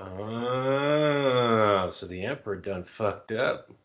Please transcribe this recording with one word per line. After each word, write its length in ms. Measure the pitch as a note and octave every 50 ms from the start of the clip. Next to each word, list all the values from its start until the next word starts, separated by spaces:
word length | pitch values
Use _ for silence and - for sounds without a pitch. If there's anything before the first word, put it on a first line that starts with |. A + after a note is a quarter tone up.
Oh, 1900 | G2 F#2+ F#2 F#2+ G#2 A2 A2+ A#2 A#2+ B2 B2+ C3 C3 C3+ C3+ C#3 C#3+ D3 D3 D3+ D3+ D3 C#3+ C#3+ C#3 C3+ B2+ B2 A#2+ A#2 A2+ A2 G#2+ G#2 G2+ F#2+ F#2 F2
so 160 | - - G2
the 180 | F2 F2+ F2+ F#2+
Emperor 320 | A#2+ D3 D3 - G#2+ G2
done 280 | F2+ F2 G2 F#2+ F2+ F2+
fucked 480 | - - - A2 G2+ F2 - - - A2
up. 380 | A2 C3+ - - - - - - -